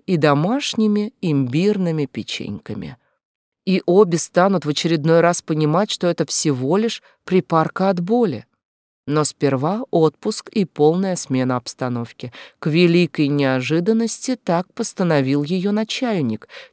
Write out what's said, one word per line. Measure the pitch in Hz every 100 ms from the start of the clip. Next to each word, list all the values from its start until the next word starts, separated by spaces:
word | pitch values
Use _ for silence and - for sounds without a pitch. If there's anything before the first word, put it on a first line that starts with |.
| -
и | 170
домашними | 147 143 180 269 - - 214 208 208 -
имбирными | 175 139 127 143 196 208 175 156 139
печеньками. | 113 - - - 101 - 104 73 - _ _ _ _ _ _ -
И | 185 -
обе | 185 190 165
станут | - 175 190 185 147
в |
очередной | 143 165 165 156 165
раз | 170 170
понимать, | - 156 151 165 208
что | - 175
это | 170 156
всего | - 160 127 131 190
лишь | 226 - - _
припарка | - 180 - 165 160 - 190
от | 175
боли. | 175 240 214 117 - _ _ _ _ _ -
Но | 151
сперва | 147 - 143 131 151 214 -
отпуск | 170 156 - 214 - -
и | 220 180
полная | - 151 175 190 175
смена | - 131 127 123
обстановки. | - - 127 120 117 - 123 - - _
К | 160
великой | 160 170 170 170 - 143
неожиданности | 143 135 131 123 160 180 226 226 - - 254
так | - 170 185
постановил | - 226 - 175 147 131 143
её | 147 185 196
начальник, | 208 220 - 247 196 123 107 - - -